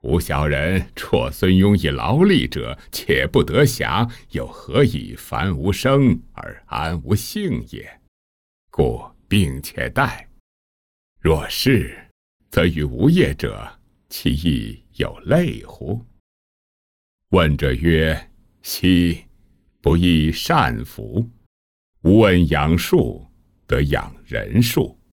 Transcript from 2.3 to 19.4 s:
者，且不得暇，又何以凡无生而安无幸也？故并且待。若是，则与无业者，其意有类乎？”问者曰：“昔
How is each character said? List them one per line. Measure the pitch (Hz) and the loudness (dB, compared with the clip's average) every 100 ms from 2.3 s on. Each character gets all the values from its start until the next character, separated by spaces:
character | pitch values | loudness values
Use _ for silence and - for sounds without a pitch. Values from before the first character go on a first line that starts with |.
| 170 - | 4 0
者， | - 57 64 - | -6 -8 -12 -12
且 | - - 67 65 | -14 -6 -4 0
不 | - | 0
得 | 78 87 | 0 2
暇， | 147 - 58 78 120 - - | 2 0 -4 -2 -4 -6 -12
又 | - 60 | -10 -10
何 | - - 104 | -14 -4 0
以 | 131 - 50 - | 2 0 -8 -14
凡 | - - 90 78 | -10 -4 -2 -2
无 | 82 | -2
生 | 98 127 139 131 117 - | -2 2 4 4 2 -4
而 | - - - _ | -18 -16 -18 _
安 | - 80 85 | -6 -4 -6
无 | 67 101 | -2 -4
幸 | - 214 196 64 57 | -4 -8 -4 -6 -8
也？ | - - - _ _ _ _ _ _ _ | -14 -16 -20 _ _ _ _ _ _ _
故 | - 67 57 - _ _ | -2 -2 -2 -12 _ _
并 | 104 85 67 | 0 0 -2
且 | - - 60 | -10 -8 -6
待。 | - 139 - - _ _ _ _ _ _ _ _ _ | -2 -2 -4 -18 _ _ _ _ _ _ _ _ _
若 | 80 76 71 | 0 0 -2
是， | - 131 120 65 - - _ _ _ _ | -2 2 2 0 -12 -20 _ _ _ _
则 | - 87 | 0 0
与 | 78 | 0
无 | 73 62 127 | -6 2 2
业 | 180 131 | 4 2
者， | 71 - 50 55 - _ _ _ | 0 -8 -8 -16 -20 _ _ _
其 | - - | -4 -2
意 | 76 82 67 55 - _ - | 0 -2 -2 -4 -14 _ -8
有 | - - | -8 -8
类 | - 151 170 113 | -2 0 0 -6
乎？” | - - - 113 - _ _ _ _ _ _ _ _ _ _ _ _ | -14 -14 -10 -10 -10 _ _ _ _ _ _ _ _ _ _ _ _
问 | 92 80 71 | 2 4 2
者 | 71 | 0
曰 | 65 82 80 80 76 - _ _ _ | 0 2 2 2 -2 -6 _ _ _
：“昔 | - - 92 87 87 82 - _ | -12 -2 2 4 2 -2 -10 _